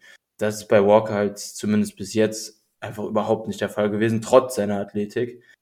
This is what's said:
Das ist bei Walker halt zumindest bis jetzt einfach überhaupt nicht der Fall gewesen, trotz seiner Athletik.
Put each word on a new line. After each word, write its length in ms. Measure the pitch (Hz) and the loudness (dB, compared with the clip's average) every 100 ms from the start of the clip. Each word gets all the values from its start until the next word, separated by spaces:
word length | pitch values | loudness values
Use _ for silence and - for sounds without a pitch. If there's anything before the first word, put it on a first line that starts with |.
| - - _ - | -20 -20 _ -6
Das 180 | 107 107 | -4 -4
ist 120 | - | 2
bei 180 | 110 98 | 4 8
Walker 280 | 107 110 104 | 6 4 -2
halt 240 | 104 101 | -2 -4
zumindest 560 | - - 104 107 101 - | -14 -8 -2 0 0 -6
bis 180 | 95 | -6
jetzt 500 | 110 107 107 - - _ - | 0 0 -2 -14 -18 _ -16
einfach 260 | 104 107 98 | -14 -10 -4
überhaupt 420 | 107 101 110 113 | -2 0 -2 -4
nicht 140 | 98 | -6
der 80 | 101 | -6
Fall 200 | - 104 | -2 -2
gewesen, 320 | 104 113 110 | 0 0 -2
trotz 340 | 113 135 131 - | 4 4 4 -2
seiner 240 | 101 101 | -2 -2
Athletik. 600 | 101 104 104 117 123 - _ _ | -4 -6 -4 -4 -4 -6 _ _